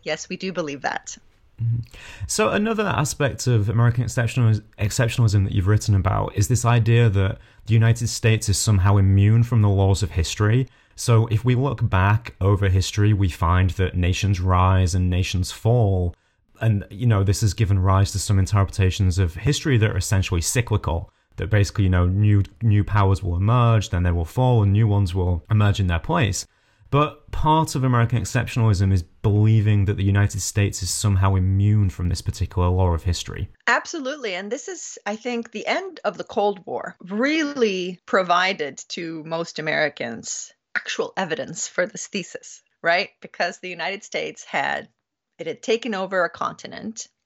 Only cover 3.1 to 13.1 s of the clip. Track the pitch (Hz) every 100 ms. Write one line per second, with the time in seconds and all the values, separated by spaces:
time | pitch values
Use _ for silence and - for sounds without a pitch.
3.1 | - 135 - 123 113 101 113 117 120 123
4.1 | 127 117 131 113 104 - - 104 - 117
5.1 | - 113 101 95 - 90 107 - 98 87
6.1 | 104 101 - 104 123 117 120 110 117 113
7.1 | 98 95 - - _ - 110 113 117 117
8.1 | - 113 110 - 95 113 98 98 101 98
9.1 | 98 104 117 117 113 104 98 98 95 98
10.1 | - 87 - 104 123 131 _ _ - -
11.1 | 110 110 110 127 123 139 123 113 92 98
12.1 | 110 - - 95 95 98 95 - - 104